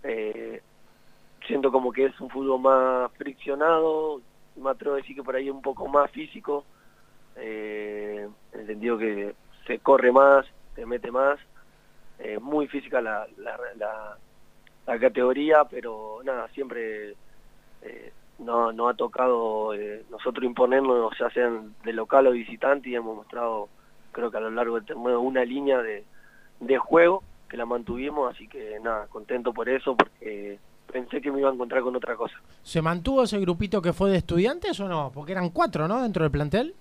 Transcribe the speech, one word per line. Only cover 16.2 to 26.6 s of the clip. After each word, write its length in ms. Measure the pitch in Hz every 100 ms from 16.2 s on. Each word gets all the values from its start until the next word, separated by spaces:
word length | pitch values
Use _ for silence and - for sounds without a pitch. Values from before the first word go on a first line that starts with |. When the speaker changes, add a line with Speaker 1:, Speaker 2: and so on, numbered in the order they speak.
Speaker 1:
nada, 240 | 131 127 113
siempre, 640 | - 131 117 113 107 104 104 - - - - - -
eh, 300 | - - - - - -
no, 320 | 117 117 117
no 180 | 113 120
ha 60 | 117
tocado, 800 | 120 - 127 120 113 107 107
eh, 300 | 104 104 107 113
nosotros 340 | 117 127 120
imponernos, 720 | 123 120 127 135 135 123 110 -
ya 100 | 120
sean 460 | 120 123 113 107 107
de 100 | 110
local 340 | 113 110 139 135
o 40 |
visitante, 580 | 120 110 113 135 139 127
y 60 | 120
hemos 200 | 113 110
mostrado, 540 | - 120 117 110 104 - - - -
creo 180 | - 117
que 60 | 107
a 40 |
lo 100 | 110
largo 240 | 113 117 117
del 100 | 104
torneo, 340 | 110 120 120
una 260 | 127 131 120
línea 340 | 135 139 127
de, 240 | 113 101 - - - - - -